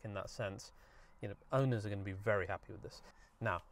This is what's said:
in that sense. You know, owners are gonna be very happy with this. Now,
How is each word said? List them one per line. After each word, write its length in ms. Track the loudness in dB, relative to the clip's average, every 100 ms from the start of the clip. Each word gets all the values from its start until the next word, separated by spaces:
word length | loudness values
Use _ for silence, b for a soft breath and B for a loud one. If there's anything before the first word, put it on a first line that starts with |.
in 100 | -2
that 160 | -4 -4
sense. 420 | -2 -4 -4 -10 b b b b b
You 80 | -6
know, 60 | -6 0
owners 320 | 4 4 4
are 60 | 0
gonna 120 | -2
be 100 | -2
very 340 | 0 4 4 4
happy 260 | -2 -4
with 100 | -10
this. 200 | -10 -12 b b b -2
Now, 200 | 0 0 2